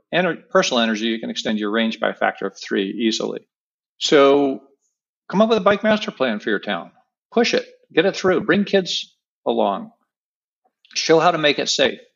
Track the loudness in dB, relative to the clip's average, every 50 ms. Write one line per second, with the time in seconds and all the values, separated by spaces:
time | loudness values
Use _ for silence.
0 | _ _ -2 -2 -2 -2 -4 -6 -8 _ 0 0 2 2 0 0 0 0 -2 -2
1 | -2 -4 -4 -4 -6 -8 -8 -6 -6 -4 -4 -2 -2 -2 0 0 -2 -2 -2 -2
2 | -4 -4 -2 -2 -2 -2 -2 -4 -8 -10 -10 -12 -8 -4 -2 -2 -2 -4 -4 -2
3 | -2 -2 -2 -2 -6 -8 -8 -10 -14 _ _ _ _ _ _ _ _ _ _ _
4 | 0 4 6 6 6 6 6 4 2 0 -2 -6 -10 _ _ _ _ _ _ _
5 | _ _ _ _ _ -2 0 2 2 2 2 2 2 2 0 2 0 0 0 0
6 | -2 -8 -6 -4 -2 -2 -2 -4 -4 -4 -4 -4 -4 -6 -6 -6 -8 -14 _ _
7 | _ _ _ _ _ _ 0 0 0 2 0 -2 -2 -6 -14 _ _ _ 0 2
8 | 2 2 -2 0 0 0 0 2 0 0 0 0 0 2 0 0 0 -2 -6 -8
9 | -10 -12 _ _ _ _ _ _ _ -2 0 0 0 0 -2 -4 -8 -14 _ _
10 | _ _ _ _ _ _ _ _ _ _ _ _ _ _ _ _ _ _ -8 -4
11 | 2 2 4 4 4 2 2 2 0 0 0 0 -2 -2 0 0 0 0 -2 -6
12 | -14 _ _